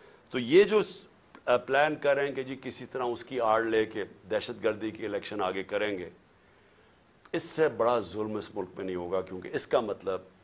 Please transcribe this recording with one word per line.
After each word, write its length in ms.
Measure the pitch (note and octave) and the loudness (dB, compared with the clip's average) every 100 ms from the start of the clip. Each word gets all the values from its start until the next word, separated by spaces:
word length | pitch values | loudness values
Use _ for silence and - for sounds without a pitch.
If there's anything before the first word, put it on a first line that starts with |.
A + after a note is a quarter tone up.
| - - _ | -20 -20 _
तो 80 | B2+ | -6
ये 240 | A#2 E3+ | 6 6
जो 200 | G3+ G#3+ | 8 4
स-, 240 | G3+ - - _ _ - - | 0 -6 -20 _ _ -10 0
अ, 100 | B2 | 2
plan 380 | - C3+ D3+ C#3+ | 4 2 2 2
कर 200 | C#3+ C#3 | 2 2
रहे 100 | C#3 | 0
हैं 100 | C3 | -4
कि 80 | |
जी 120 | C3 C3 | -6 -8
किसी 300 | C3 - B2 | -10 -10 -10
तरह 200 | C3 B2 | -4 -4
उसकी 340 | A2+ - B2+ | -4 -6 -2
आड़ 260 | A2 A2 A2+ | 2 4 4
लेके 380 | A2 A2 G#2+ | 2 2 -2
दहशतगर्दी 880 | F#2 - F#2 G#2+ - A2 F#2+ G#2 A2 | -8 -10 -4 -2 -2 -2 -2 0 -4
की 120 | - | -6
election 380 | G#2+ G2+ - G#2+ | -4 -4 -4 -2
आगे 220 | F#2 F#2+ | -2 -2
करेंगे, 480 | F#2 G#2 G#2 F#2+ E2+ - _ _ _ _ _ _ _ _ _ _ - | -2 -2 0 -2 -8 -14 _ _ _ _ _ _ _ _ _ _ -6
इससे 340 | E3+ - - D#3 | -6 -4 2 2
बड़ा 320 | A2+ A#2 A#2+ | 4 2 2
जुल्म 380 | F2+ G2+ G#2+ G#2 | 0 -4 -4 -4
इस 180 | F#2 G#2 | -6 -8
मुल्क 140 | F#2 - | -8 -6
में 80 | F#2 | -6
नहीं 100 | F2+ | -4
होगा, 260 | F2 F#2 | -2 -2
क्योंकि 280 | F#2 F#2 - | -2 -8 -6
इसका 320 | G2 - C#3 | -6 0 0
मतलब 460 | G#2+ F#2+ F#2 F#2 - - | 0 -4 -4 -6 -8 -20